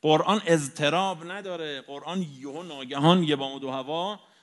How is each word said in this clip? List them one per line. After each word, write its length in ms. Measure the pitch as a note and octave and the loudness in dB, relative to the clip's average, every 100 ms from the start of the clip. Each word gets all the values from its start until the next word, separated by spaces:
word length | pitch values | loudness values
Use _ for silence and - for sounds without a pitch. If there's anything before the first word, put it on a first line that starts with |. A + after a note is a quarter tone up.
قرآن 400 | D#3 D#3 E3+ G#3 F3 | 4 4 6 2 4
اضطراب 880 | E3 C#3 - D3 E3+ F#3+ E3+ E3+ | 4 2 -2 0 2 0 -4 -10
نداره، 500 | G3+ F#3+ E3+ D#3 C#3 | -10 -10 -8 -8 -10
قرآن 400 | B2+ C#3+ D3 F#3 | -12 -12 -6 -6
یهو 420 | E3 C3 C#3 D3+ | -6 -8 -12 -12
ناگهان 600 | F3 C#3+ B2+ C#3 D#3 F#3 | -12 -12 -8 2 6 6
یه 120 | D#3 C#3 | 4 0
بام 160 | C3+ | -4
و 80 | C3+ | -8
دو 120 | C3+ | -8
هوا 480 | C3+ C3 E3 F#3+ G3+ _ _ | -6 -6 -6 -6 -8 _ _